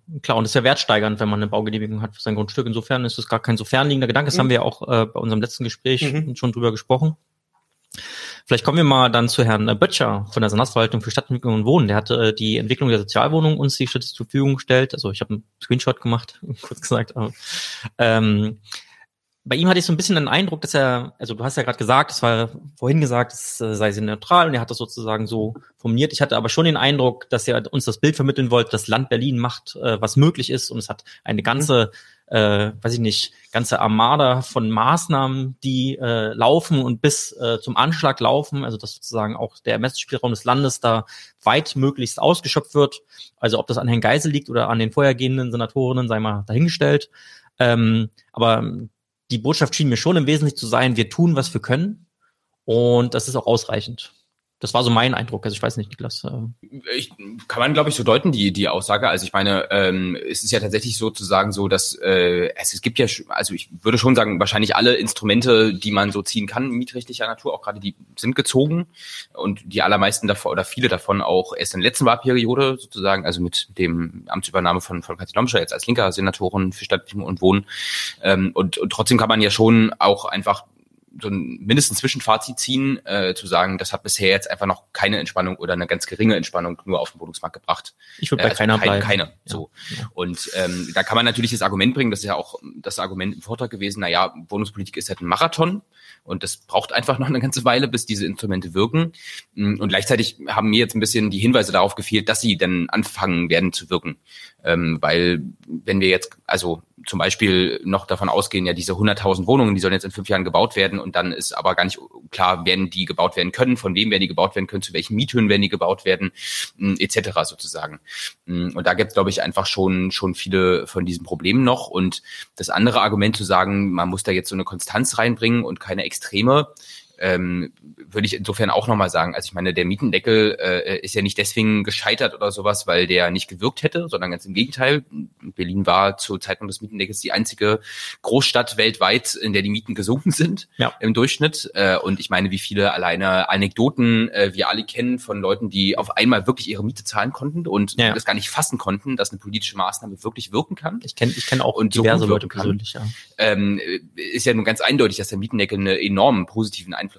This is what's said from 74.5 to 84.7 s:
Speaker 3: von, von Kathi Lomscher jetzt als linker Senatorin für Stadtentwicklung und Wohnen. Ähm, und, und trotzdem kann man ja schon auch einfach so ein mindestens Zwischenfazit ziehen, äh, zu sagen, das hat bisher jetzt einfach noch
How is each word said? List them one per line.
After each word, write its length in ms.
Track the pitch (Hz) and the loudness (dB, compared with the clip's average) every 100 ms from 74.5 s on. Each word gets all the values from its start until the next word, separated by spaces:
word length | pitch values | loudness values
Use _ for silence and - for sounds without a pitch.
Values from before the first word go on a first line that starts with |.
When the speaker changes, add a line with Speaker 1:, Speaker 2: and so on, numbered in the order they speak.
| 95 87 90 | 0 2 0
Speaker 3:
von, 220 | - 90 | -2 -10
von 120 | - 87 | -10 -12
Kathi 160 | 92 104 | -6 -2
Lomscher 240 | 123 113 | 0 0
jetzt 100 | 82 | -2
als 160 | - - | -4 -2
linker 240 | 120 95 | 0 0
Senatorin 640 | 92 95 - 92 101 92 | 0 -2 -2 -2 0 -2
für 100 | - | -4
Stadtentwicklung 420 | - 95 - 101 95 | -2 -2 -4 -10 -6
und 140 | 92 | 2
Wohnen. 260 | 92 101 101 - - - - - | 4 4 0 -10 -8 -6 -8 -2
Ähm, 300 | 92 95 95 - | 0 2 2 0
und, 220 | 95 - | -2 -2
und 140 | - | -4
trotzdem 260 | - - 120 | -2 2 2
kann 120 | 113 | 4
man 100 | 110 | 2
ja 120 | 104 | 2
schon 420 | - 113 113 110 - | 4 6 6 4 2
auch 260 | 101 101 - | 2 2 -2
einfach 400 | 95 104 98 - _ _ _ _ - | -4 -2 -2 -4 _ _ _ _ -10
so 80 | 107 | -6
ein 300 | 98 65 62 101 | -4 -6 -6 2
mindestens 320 | 135 139 - | 2 2 0
Zwischenfazit 640 | 131 135 - 110 - 123 | -2 -2 0 0 0 -8
ziehen, 440 | - 131 135 135 | -4 -2 -2 -4
äh, 300 | - 101 92 | -4 -2 -2
zu 140 | 92 95 | -2 0
sagen, 320 | 87 92 95 | 0 2 -2
das 140 | 92 | -4
hat 100 | 98 | -6
bisher 260 | 107 - 95 | -4 0 2
jetzt 200 | 98 - | 2 0
einfach 180 | 90 | -4
noch 160 | 98 | -2